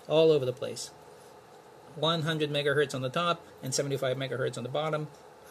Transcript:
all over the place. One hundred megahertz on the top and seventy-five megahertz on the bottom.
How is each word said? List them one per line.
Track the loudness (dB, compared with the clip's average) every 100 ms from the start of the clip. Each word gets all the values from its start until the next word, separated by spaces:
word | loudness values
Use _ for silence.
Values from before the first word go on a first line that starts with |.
| 2
all | 6 6
over | 6 2
the |
place. | -4 -8 -8 -12 -16 -20 -20 -20 -20 -20 -20 -20 -20 -18 -2
One | 0 2
hundred | 0 0 0
megahertz | 0 2 2 2 -2
on |
the | -4
top | 0 0 -2 -6 -12
and | -4
seventy-five | -2 -2 -2 -2 -2
megahertz | -4 -4 -4 -4
on |
the | -6
bottom. | -4 -2 -4 -6 -12 -20 -20 -10